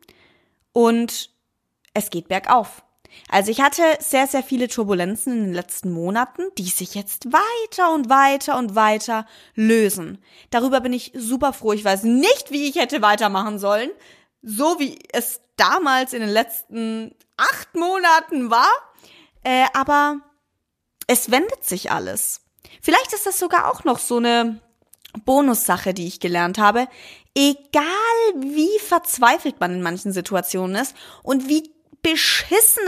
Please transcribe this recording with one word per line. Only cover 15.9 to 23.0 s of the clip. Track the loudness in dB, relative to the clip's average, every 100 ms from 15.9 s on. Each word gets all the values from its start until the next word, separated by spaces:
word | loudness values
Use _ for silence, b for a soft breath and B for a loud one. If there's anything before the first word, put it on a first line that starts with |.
| 0 0
in | -4
den | -2
letzten | 0 0 -6 -12 -8 -6 -8 -12 -18 _ -4
acht | -2 -2 -6 -4
Monaten | -2 0 4 2 2 -4 0
war. | 2 4 2 -2 b b b b b
Äh, | -2 2 2
aber | 2 2 2 2 0 -10 _ _ _ _ _ _ _ 0
es | 0 2
wendet | 0 0 -4
sich | -6 -6 -4
alles. | -4 -4 -6 -6 -6 _ _ B B
Vielleicht | 0 2